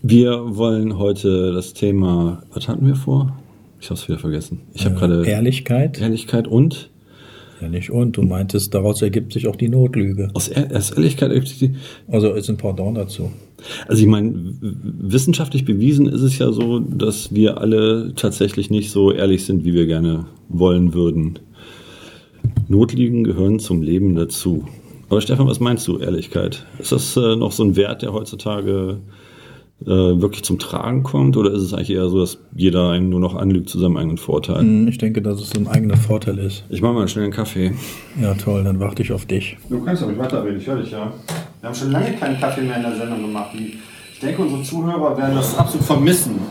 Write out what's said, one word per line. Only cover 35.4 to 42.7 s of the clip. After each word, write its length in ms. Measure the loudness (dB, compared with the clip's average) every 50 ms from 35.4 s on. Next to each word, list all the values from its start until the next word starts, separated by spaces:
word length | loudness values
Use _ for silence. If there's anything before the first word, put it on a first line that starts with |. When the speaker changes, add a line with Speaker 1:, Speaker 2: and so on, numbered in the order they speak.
| -6 -6 -2
Speaker 2:
ein 140 | -2 -2
eigener 280 | 2 2 2 2 4 2
Vorteil 440 | 2 2 2 0 -2 0 -4 -4 -2
ist. 240 | -4 -4 -6 -8 -10 -8
Speaker 1:
Ich 120 | -4 0
mach 100 | 0 2
mal 160 | 2 2 0
schnell 180 | 0 0 -2 -2
einen 80 | -2 -2
Kaffee. 400 | -4 -6 -6 -2 -2 0 0 -2 -4 -8 -12 -14 -16 -18 -14 -6 -2
Speaker 2:
Ja, 140 | 0 0 0
toll, 300 | 0 0 -2 0 2 2
dann 160 | 0 0 0
warte 240 | -2 -4 -2 -4 -4
ich 80 | -4
auf 160 | -4 -6 -4
dich. 300 | -4 -4 -4 -4 -6 -12 -16 -10 -8
Speaker 1:
Du 100 | -6 -6 -2
kannst 160 | -2 -2 -2
aber 120 | -2 -4 -4
nicht 80 | -4
weiterreden, 380 | -4 -4 -4 -4 -4 -4 -6 -6
ich 60 | -6
hör 120 | -6 -6
dich 120 | -6 -6 -8
ja. 240 | -8 -8 -10 -10 -10 -12 -14 -12 -10 -10 -12 -14 -18 -14
Wir 80 | -12 -10
haben 60 | -8
schon 160 | -6 -4 -2
lange 220 | 0 0 0 -2 -2
keinen 260 | -4 -4 -4 -4 -2
Kaffee 220 | -2 -4 -2 -4
mehr 160 | -4 -4